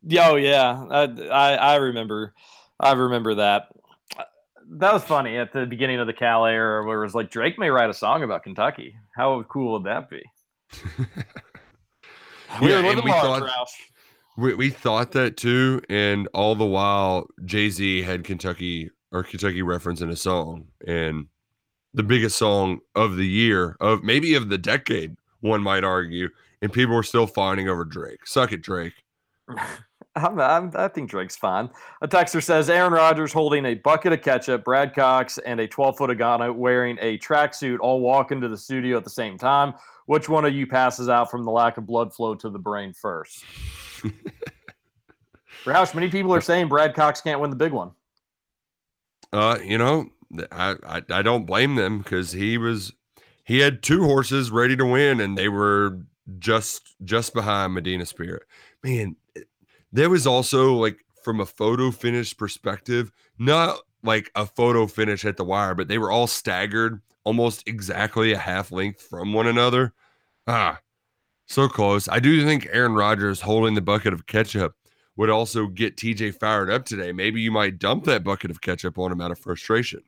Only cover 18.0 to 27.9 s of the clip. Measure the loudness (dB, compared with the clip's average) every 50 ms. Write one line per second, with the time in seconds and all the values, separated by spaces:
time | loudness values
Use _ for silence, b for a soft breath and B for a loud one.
18 | -2 -4 -6 -6 -6 -8 -8 -6 -6 -6 -6 -6 -6 -6 -6 -6 -8 -10 _ _
19 | _ _ -6 -6 -6 -6 -8 -4 -4 -2 -2 -2 -2 -2 -2 -4 -4 -6 -6 -4
20 | -4 -6 -6 -4 -2 -2 0 -2 -2 -4 -10 -14 -16 -20 _ _ -8 -6 -4 -2
21 | -2 -2 -4 -6 -8 -12 _ _ _ _ _ _ _ _ _ _ _ _ _ -4
22 | 0 2 2 2 2 0 0 0 2 2 2 2 2 0 -2 -4 _ _ _ 0
23 | 0 0 2 0 -2 0 2 2 2 4 4 2 0 -2 -4 _ 0 2 2 2
24 | 2 0 0 0 2 2 0 0 0 -2 -4 -4 -2 -2 -2 -2 -2 -2 -4 -4
25 | -4 -8 -12 -16 _ _ _ _ -2 0 0 0 0 0 0 0 0 2 0 0
26 | -2 -4 -6 -6 -8 -8 b b b b b b -6 -4 0 2 2 2 2 0
27 | 0 2 2 0 0 2 0 -2 0 0 0 -2 -2 -2 -2 -4 -4 -8